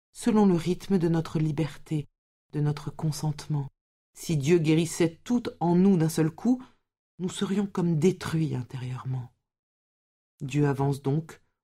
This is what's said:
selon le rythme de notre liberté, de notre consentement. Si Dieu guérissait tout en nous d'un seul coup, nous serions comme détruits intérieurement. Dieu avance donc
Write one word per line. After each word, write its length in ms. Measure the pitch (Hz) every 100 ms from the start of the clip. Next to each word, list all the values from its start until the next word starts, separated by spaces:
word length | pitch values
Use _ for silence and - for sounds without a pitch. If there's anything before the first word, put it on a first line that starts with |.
| _
selon 320 | - 240 214 196
le 100 | 170
rythme 440 | 160 180 - 190
de 100 | 165
notre 280 | 165 160 160
liberté, 680 | 156 147 156 - - 156 143 _ _ _ _
de 80 | 147
notre 300 | 147 147 -
consentement. 760 | - 156 147 156 147 - 151 139 _ _ _ _
Si 240 | - - 156
Dieu 200 | 135 180
guérissait 640 | 156 160 165 - 165 165 -
tout 180 | 247 - -
en 160 | 170 175
nous 220 | 190 185
d'un 100 | 160
seul 240 | 160 156
coup, 320 | - 226 254 - _ _ _ _ -
nous 100 | 180
serions 400 | - 196 196 196
comme 320 | - 170 160
détruits 560 | 147 - - 160 156 127
intérieurement. 800 | 123 127 127 127 127 127 120 _ _ _ _ _ _ _ _ _ _ -
Dieu 260 | 139 143 147
avance 360 | 135 139 139
donc 400 | 139 147 160 - _ _